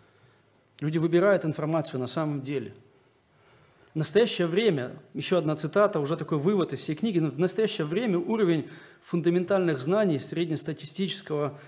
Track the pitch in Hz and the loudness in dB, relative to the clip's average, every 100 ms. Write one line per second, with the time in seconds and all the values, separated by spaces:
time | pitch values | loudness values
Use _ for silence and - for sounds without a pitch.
0 | _ _ _ _ _ _ _ - 151 160 | _ _ _ _ _ _ _ -6 -4 0
1 | 165 170 202 185 160 143 151 160 151 131 | 2 4 4 4 2 -2 -2 -2 -2 -4
2 | 120 165 156 143 127 139 104 - _ _ | -4 -4 -2 -4 -4 -6 -8 -14 _ _
3 | _ _ _ _ _ _ _ _ _ 156 | _ _ _ _ _ _ _ _ _ -4
4 | 151 208 233 - 170 180 226 143 123 - | 2 4 2 2 0 2 2 2 -2 -10
5 | - - - 180 151 151 147 202 202 160 | -12 -10 0 0 2 -2 0 2 2 2
6 | 139 156 147 156 165 202 160 135 - 151 | -2 -4 -2 0 2 2 0 -4 -6 -4
7 | 226 175 156 131 180 214 214 - 151 180 | 0 0 0 0 0 2 0 0 -2 0
8 | 240 175 190 220 180 160 - - - - | 0 0 0 2 2 2 -2 -12 -20 -20
9 | - 175 165 180 180 196 175 135 139 208 | -4 0 2 2 2 2 2 0 0 2
10 | 202 139 - 156 170 151 - 143 151 - | 2 0 -2 -4 -2 -2 -4 -8 -10 -4
11 | 190 - - 151 147 147 | -4 -4 -4 -2 -2 -4